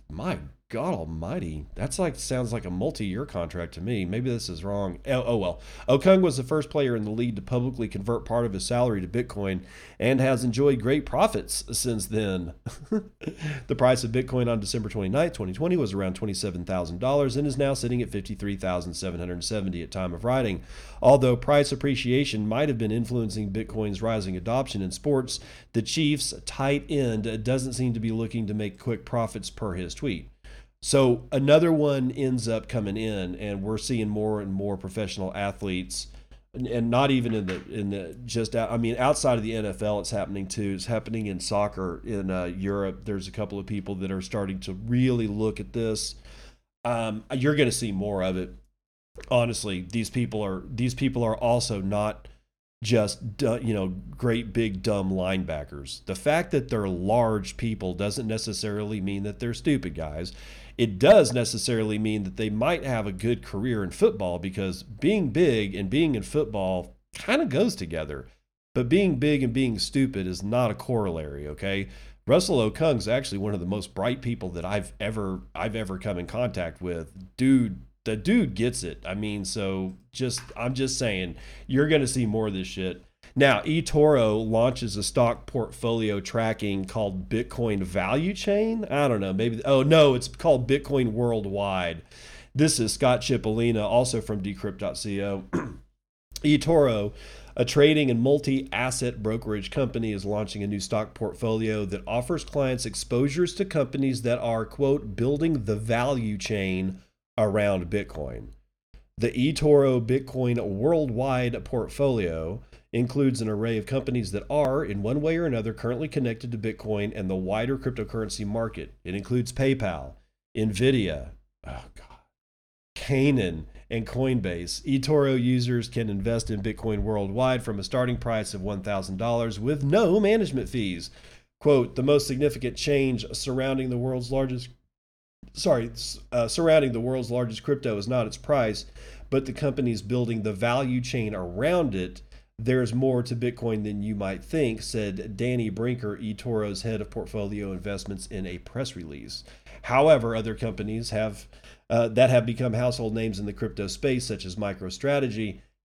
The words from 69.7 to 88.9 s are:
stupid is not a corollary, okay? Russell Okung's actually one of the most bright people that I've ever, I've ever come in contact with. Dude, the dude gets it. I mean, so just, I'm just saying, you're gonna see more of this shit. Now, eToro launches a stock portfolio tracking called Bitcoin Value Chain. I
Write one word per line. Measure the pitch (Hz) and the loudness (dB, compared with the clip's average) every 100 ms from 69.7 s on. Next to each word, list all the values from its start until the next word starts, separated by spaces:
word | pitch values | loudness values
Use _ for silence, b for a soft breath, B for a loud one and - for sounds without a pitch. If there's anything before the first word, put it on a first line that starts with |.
| 104 | 0
stupid | - 139 131 101 92 | -2 0 0 0 -4
is | 87 | -4
not | 101 123 117 | 0 2 2
a | 104 | 0
corollary, | - 117 98 82 76 71 73 | -2 0 0 -2 -6 -8 -10
okay? | 76 98 98 95 B B B - | -6 -4 -4 -6 B B B 4
Russell | 135 - 139 | 4 4 2
Okung's | 107 - 160 123 98 | 2 2 2 2 0
actually | 127 131 98 | -2 -2 -4
one | 104 | -2
of | 98 | -2
the | 87 | -2
most | 101 92 | -4 -4
bright | - 113 131 | -4 -2 -2
people | 120 120 95 | -4 -4 -6
that | 85 87 | -6 -4
I've | 104 - - | -4 -4 -6
ever, | 104 110 98 92 - | -4 -2 -4 -6 -8
I've | 78 107 110 | -6 -4 -4
ever | 98 92 | -4 -4
come | 107 90 | -4 -4
in | 85 | -4
contact | 110 123 92 85 - | -2 -2 -2 -6 -6
with. | 90 85 82 95 95 - | -6 -4 -8 -14 -14 0
Dude, | 131 135 113 92 - _ - | 6 6 4 -4 -12 _ -6
the | 107 | -2
dude | 160 240 143 92 | 2 4 2 0
gets | 120 123 | -2 -2
it. | 87 71 87 | -6 -8 -8
I | |
mean, | 101 107 104 95 | -4 -4 -4 -4
so | 110 98 95 92 92 _ | -4 -2 -2 -4 -8 _
just, | - 127 - - - | -6 -4 -4 -8 -6
I'm | 120 | -4
just | 131 131 131 | -2 -2 -2
saying, | 120 95 90 - B B - | -2 -2 -4 -8 B B 0
you're | 131 151 | 2 6
gonna | 151 127 | 4 4
see | 131 113 | 0 0
more | 110 107 | 2 0
of | |
this | 95 92 | -2 -4
shit. | 95 92 90 - _ B | -4 -6 -6 -14 _ B
Now, | 123 139 104 | 4 6 6
eToro | - 160 - 147 151 139 110 107 110 | 2 0 2 6 6 8 6 2 2
launches | 110 123 123 117 101 | 4 4 2 -4 -4
a | |
stock | 98 135 120 120 - | 0 2 2 2 -4
portfolio | 131 107 - 117 113 107 101 | -4 -4 -4 -2 0 0 -2
tracking | 95 117 113 110 104 98 | -2 0 0 0 -2 -2
called | 95 117 101 92 92 | -2 -2 -2 -4 -2
Bitcoin | 113 123 - 117 101 | -2 -2 -2 0 0
Value | 92 98 - 135 175 | 0 0 0 0 0
Chain. | 190 - 202 220 226 | -2 0 2 2 -2
I | 202 | -2